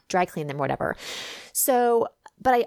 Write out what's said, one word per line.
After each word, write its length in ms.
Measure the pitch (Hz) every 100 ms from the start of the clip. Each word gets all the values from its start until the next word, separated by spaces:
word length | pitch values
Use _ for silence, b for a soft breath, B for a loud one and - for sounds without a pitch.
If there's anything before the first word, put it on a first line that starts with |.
| -
dry 160 | 185
clean 220 | 180 - 147
them, 120 | 143
whatever. 380 | 135 135 - - B B B B B
So, 560 | - - 247 240 233 226 - - -
but 140 | 262
I 100 | 247